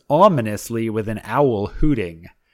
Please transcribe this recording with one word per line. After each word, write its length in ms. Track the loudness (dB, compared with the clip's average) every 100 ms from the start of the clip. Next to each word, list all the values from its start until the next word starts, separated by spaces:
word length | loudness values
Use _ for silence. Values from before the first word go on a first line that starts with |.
| -2
ominously 800 | 4 4 4 -2 -6 -6 -6 -4
with 180 | -4 -4
an 120 | -8
owl 420 | -4 0 2 0 -4
hooting. 580 | 0 2 2 -4 -10 -20 _ _